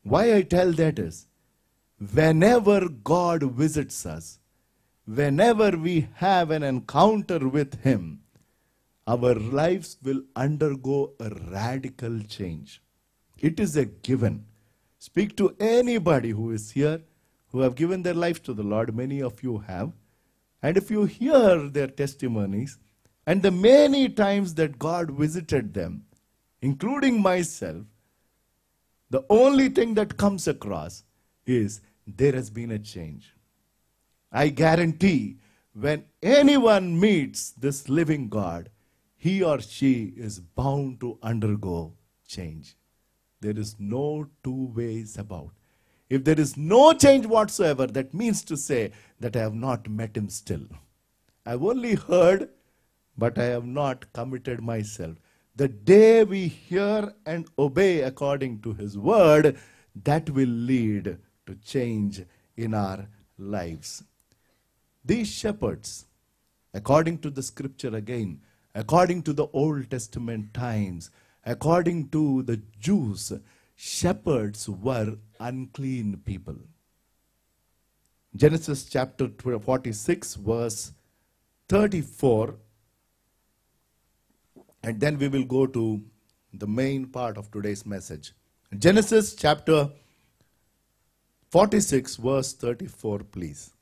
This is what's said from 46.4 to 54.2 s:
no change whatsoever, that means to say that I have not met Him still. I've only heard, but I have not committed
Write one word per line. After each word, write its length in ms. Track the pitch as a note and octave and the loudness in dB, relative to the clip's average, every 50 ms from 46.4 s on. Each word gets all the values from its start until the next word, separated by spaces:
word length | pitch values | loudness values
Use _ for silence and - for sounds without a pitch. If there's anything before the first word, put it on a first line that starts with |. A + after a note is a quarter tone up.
| D3+ - - | 2 -2 -2
no 380 | C#3 D3 D#3+ G#3 B3 C#4+ D#4 D#4+ | -6 -2 4 8 8 10 8 8
change 320 | - - C#4+ C#4 C4+ A3 | 8 8 8 8 8 4
whatsoever, 640 | A3 A3 A3 G#3+ G#3+ - - F#3 D#3 C#3+ C3 C3 | 2 2 2 2 0 0 0 2 2 2 2 -2
that 260 | B2 G#2+ C3+ C3+ - - | -2 -2 -6 -6 -6 -6
means 280 | F3+ A#3+ A#3 G3 E3 - | -4 -2 -2 -2 -4 -4
to 100 | - D#3+ | -8 -8
say 360 | C#3 - - C#3+ A#2+ G#2+ F#2 - - _ _ _ _ | -8 -4 -2 -2 -2 -2 -4 -8 -16 _ _ _ _
that 160 | A#2 A#2+ A2 | -8 -4 -4
I 60 | A#2+ | -2
have 120 | A2 A2 G#2+ | -2 -2 -4
not 360 | A2+ B2 C3+ B2 A2 G#2 G#2+ | -4 -4 -4 -4 -4 -6 -8
met 260 | G#2+ G#2+ A#2 A2 - | -6 -6 -6 -6 -6
Him 140 | A#2 G#2 G2 | -6 -6 -6
still. 360 | - - _ - F#2 D2 B1+ - - - _ _ _ _ _ _ _ _ _ _ _ _ _ | -8 -14 _ -8 -8 -8 -8 -14 -20 -20 _ _ _ _ _ _ _ _ _ _ _ _ _
I've 180 | A2+ A#2+ B2 D3+ | -8 -6 -2 -2
only 320 | G3+ B3 C4 A#3+ A#3+ G#3 | -2 -2 -2 0 -2 -2
heard, 540 | - - - F3 F3+ E3+ F3 F#3+ G3 - - _ _ _ _ _ _ _ _ _ _ _ _ _ | -2 0 2 4 6 6 6 6 4 0 -8 _ _ _ _ _ _ _ _ _ _ _ _ _
but 200 | - A#2 A#2 A2+ | -2 -2 -2 0
I 80 | - A#2+ | 0 -2
have 200 | B2 B2 A#2+ A#2+ | -2 -2 -4 -6
not 460 | B2 B2+ C#3+ D3 C3+ B2+ B2 - _ _ | -6 -4 -4 -4 -4 -4 -8 -12 _ _
committed 480 | A#2 | -10